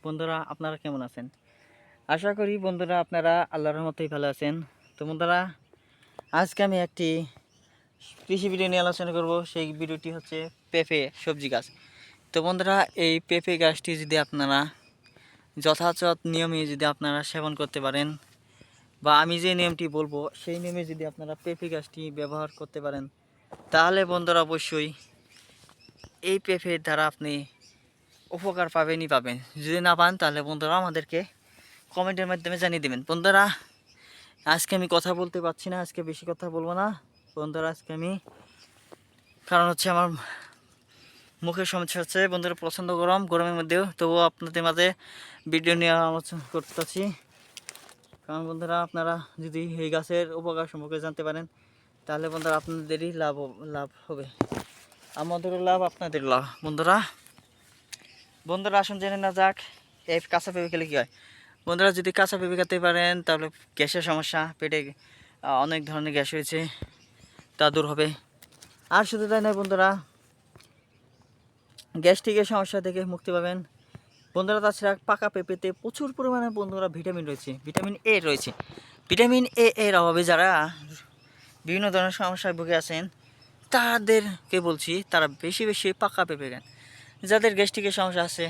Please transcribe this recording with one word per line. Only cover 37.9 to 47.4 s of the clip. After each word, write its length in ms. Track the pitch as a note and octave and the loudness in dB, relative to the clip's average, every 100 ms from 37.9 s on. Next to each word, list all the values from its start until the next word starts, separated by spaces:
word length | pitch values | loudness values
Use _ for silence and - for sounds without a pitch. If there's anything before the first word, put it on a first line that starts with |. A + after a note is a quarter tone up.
আমি, 180 | D#3+ E3+ F#3+ - - - _ - _ _ - _ _ _ _ - | -8 -6 -6 -10 -20 -20 _ -20 _ _ -20 _ _ _ _ 2
কারণ 200 | F3 F3 | 4 4
হচ্ছে 180 | E3+ F#3+ | 2 0
আমার 180 | F3 F3+ D#3 - - - _ _ _ _ _ - _ _ _ | 2 0 -2 -10 -14 -18 _ _ _ _ _ -20 _ _ _
মুখের 260 | E3+ E3+ F#3 | -6 -4 -4
সমস্যা 260 | F#3 E3+ F3+ | -4 -4 -6
হচ্ছে। 200 | E3+ F#3+ F#3+ | -2 2 2
বন্ধুরা, 260 | F3+ F3 | 2 -4
প্রচণ্ড 340 | F3 E3 - F3+ F3 | -4 -6 -6 -2 0
গরম, 200 | F3 F#3 F#3+ | 4 4 2
গরমের 300 | E3+ E3+ E3+ | 0 2 -2
মধ্যেও 260 | D#3+ F3 G3 - | 0 0 0 -2
তবুও 260 | E3+ E3+ E3+ | 2 4 4
আপনাদের 320 | _ E3 E3 | _ -6 0
মাঝে 240 | E3 D#3+ F3+ F#3 - - - - - | 0 4 2 2 -14 -20 -20 -16 -2
ভিডিও 260 | E3 D#3+ | 0 2
নিয়ে 200 | E3+ E3+ E3 E3 | 4 4 4 2
আলোচনা 360 | D#3+ - E3+ C3 | -2 -6 -12 -8
করতে 200 | E3 - | -8 -6
চাচ্ছি। 280 | - E3 F#3 G3+ D#3+ _ _ | -8 -6 -4 -4 -6 _ _